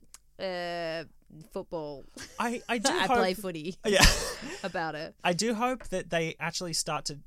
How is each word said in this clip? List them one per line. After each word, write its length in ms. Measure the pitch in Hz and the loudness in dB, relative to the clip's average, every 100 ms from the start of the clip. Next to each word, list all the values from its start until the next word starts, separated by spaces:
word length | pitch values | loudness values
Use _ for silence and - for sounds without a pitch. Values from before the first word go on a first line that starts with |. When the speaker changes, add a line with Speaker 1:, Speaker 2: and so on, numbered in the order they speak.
| - - _ - | -18 -20 _ -8
Speaker 1:
uh, 680 | 190 180 175 170 165 165 147 - - 156 160 | -4 -4 -4 -4 -4 -4 -8 -16 -20 -20 -12
football. 500 | 196 - 170 151 139 123 - - - | -10 -6 -6 -6 -8 -12 -14 -10 -4
Speaker 2:
I, 240 | 233 240 - | -2 -2 -2
I 120 | 233 | 2
do 100 | 269 | 2
Speaker 1:
<laughs> 40 | |
I 120 | 359 190 | 4 4
Speaker 2:
hope 120 | 247 | 4
Speaker 1:
play 160 | 185 | 4
footy 440 | 214 190 165 156 - 220 | 0 -4 -6 -6 -4 4
Speaker 2:
Yeah. 180 | 190 - - - | 8 8 6 -4
Speaker 1:
<laughs> 300 | - 285 381 | -8 -10 -6
about 320 | 190 180 160 151 | -4 -2 -2 -4
it. 200 | 160 - | -8 -2
Speaker 2:
I 80 | 175 | 0
do 220 | 170 220 | 2 2
hope 340 | 214 247 254 - | 2 0 -2 -4
that 220 | 185 170 | -6 0
they 260 | 170 165 - | 0 0 -4
actually 360 | 160 - 180 | -4 -4 -4
start 320 | 156 - 151 - | -4 -2 -2 -4
to 140 | 147 | -8